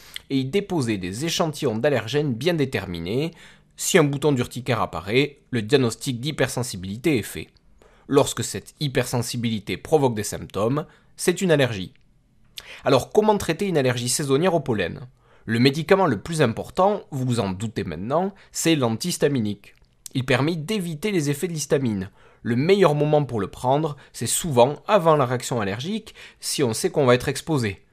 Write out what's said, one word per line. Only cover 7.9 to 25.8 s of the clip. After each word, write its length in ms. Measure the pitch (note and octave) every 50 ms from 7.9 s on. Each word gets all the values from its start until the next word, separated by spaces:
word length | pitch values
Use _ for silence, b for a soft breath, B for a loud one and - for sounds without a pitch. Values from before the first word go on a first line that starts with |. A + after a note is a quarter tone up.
| b b b b
Lorsque 340 | C3+ C#3+ C3 - - - A2+
cette 320 | - - - - - - -
hypersensibilité 960 | D3+ C#3 B2+ C3+ A#2+ - - A#2+ A2+ - - A#2+ A2+ A#2 A2 G#2 - - F2+
provoque 380 | - - - D#3+ D3+ C#3 B2 A2+
des 100 | G#2 G2+
symptômes, 640 | - F2+ E2+ F#2 - - F#2 G#2 A#2 C#3 D3+ D#3+ b b b b b b
c'est 260 | - - F#3 F3+ F3+ G3
une 80 | F3
allergie. 420 | D#3 C#3+ C3+ A#2 A2 F#2+ F#2 - _ _ _ _ _ _ _ _ _ _ _ _ _ B B B B B B
Alors 280 | B2 C#3 A#2+ - - -
comment 240 | G#3+ A3 G#3+ G#3 G3
traiter 280 | - - D#3+ - G3+
une 100 | G3 E3+
allergie 320 | D3 C3 B2+ A#2 B2 A#2+ B2
saisonnière 460 | - - D3+ C3+ C3+ C#3 F3 F#3+ E3
au 60 | E3+
pollen ? 460 | - - A2+ G2+ F2 E2+ F#2 - B2+ - _ b b b b b b
Le 140 | - A2+ A#2
médicament 480 | B2 C#3 C#3 D#3+ D3+ - G3 F#3+ F#3+
le 140 | D#3+ A2+ F#2
plus 220 | - - E3+ D#3 C#3+
important, 600 | A2+ G#2 G#2 F2+ - - - F#3 G3+ G#3 F3+ - -
vous 140 | D3+ C3 B2+
vous 160 | B2+ A#2+ A#2
en 100 | G2+ G2
doutez 340 | F#2 F#2+ A2+ A2 - A2+ F#2+
maintenant, 500 | F2+ D2+ E2+ F#2+ A#2+ C#3 E3+ F#3+ G3+ G3 b b b
c'est 240 | b - - E3 E3
l'antihistaminique. 1000 | D3 B2 A2+ A2 G#2+ - F3 - - E3+ D3 C#3+ B2 G#2+ G#2 G2+ - - - _ _ _ _ _ _ _ - -
Il 100 | C3+ B2
permet 320 | C3 B2+ A#2+ C#3 D#3+ F3+
d'éviter 540 | D#3+ D3 D#3+ A3 G#3 F3 F3 D#3+ D3 - G#3+
les 200 | G3+ E3+ C#3+ C#3+
effets 180 | C#3+ C#3+ F#3+ F3
de 40 | E3+
l'histamine. 580 | D3+ - - E3 C#3+ C3+ A#2 G#2+ F#2+ F#2 G2+ b b b b b b b
Le 140 | G#2+ A#2+
meilleur 380 | B2 D3 E3+ G3 G#3 F#3 D3+ D3
moment 300 | D3 D3 D3+ D3+ D3 C#3+
pour 160 | B2 A#2+ G#2+
le 80 | F#2+ F2
prendre, 480 | - - - B2 C3+ D3+ D#3+ D3 C#3+ B B B B
c'est 140 | - A#2+
souvent 500 | A2+ - - - E3+ C3+ A#2+ A#2 C#3 D3 - -
avant 300 | - A3 G3 E3 E3 D#3
la 100 | D3 C3+
réaction 340 | A#2+ B2+ A#2+ - - C3 A#2
allergique, 540 | G2+ F#2+ G2 A#2